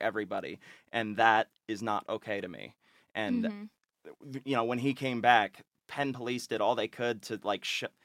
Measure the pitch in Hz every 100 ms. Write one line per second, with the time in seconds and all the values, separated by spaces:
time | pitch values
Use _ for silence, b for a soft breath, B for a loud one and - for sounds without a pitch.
0 | 110 107 98 98 78 85 B B B 117
1 | 110 104 113 110 110 _ - 104 113 104
2 | - 107 - 101 92 73 52 _ b b
3 | b - - 247 220 208 214 _ _ _
4 | - - 139 135 131 127 117 123 135 131
5 | 135 120 120 117 98 - - _ - -
6 | 139 123 120 123 - 113 104 117 107 -
7 | 120 113 - 107 101 98 - - 123 _